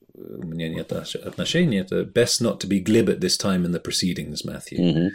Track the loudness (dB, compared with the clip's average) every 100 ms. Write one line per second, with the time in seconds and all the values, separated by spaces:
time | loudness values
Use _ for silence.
0 | _ -20 -16 -12 -10 -6 -4 -4 -6 -6
1 | -6 -10 -8 -6 0 2 4 2 0 -2
2 | 0 2 4 2 0 -2 0 0 4 4
3 | 4 2 0 0 0 2 2 -2 -4 -2
4 | -2 -2 -6 -8 -8 -10 -6 2 2 4
5 | 0